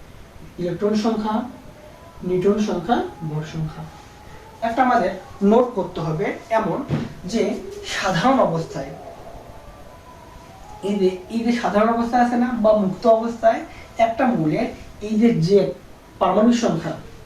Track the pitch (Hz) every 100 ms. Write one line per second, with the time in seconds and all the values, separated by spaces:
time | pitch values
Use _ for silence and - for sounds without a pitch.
0 | - - - - - - 175 - 208 214
1 | 240 214 214 233 - - - - - -
2 | - - 180 180 202 214 208 175 165 285
3 | - - 160 151 151 160 156 160 160 -
4 | - - - - - - 233 226 247 220
5 | 190 - - - 202 226 240 190 170 180
6 | 156 156 202 - - 226 185 - - -
7 | - - 185 220 185 - - - - -
8 | 196 165 254 254 175 165 - - 135 -
9 | - - - - - - - - - -
10 | - - - - - - - - 196 208
11 | 185 - - 226 240 240 185 202 226 240
12 | 233 254 240 240 240 220 214 214 190 -
13 | 226 220 233 - 226 277 - - - -
14 | 226 - 247 175 151 185 247 - - -
15 | 208 214 233 165 165 202 170 - - -
16 | - - 185 190 233 240 196 160 156 -
17 | - -